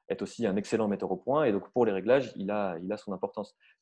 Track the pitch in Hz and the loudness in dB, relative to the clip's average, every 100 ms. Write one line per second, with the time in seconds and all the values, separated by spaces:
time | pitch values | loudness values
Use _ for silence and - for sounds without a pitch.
0 | - - 101 - 113 98 101 110 107 98 | -8 -6 -6 -2 0 0 0 0 2 0
1 | 92 92 - 143 139 98 - 123 113 95 | -2 -4 0 2 2 0 0 2 2 2
2 | 98 135 120 - 95 104 98 82 90 104 | 4 4 4 -6 -4 0 -2 -2 -6 -6
3 | - 95 101 - 101 _ _ _ | -6 -6 -6 -6 -10 _ _ _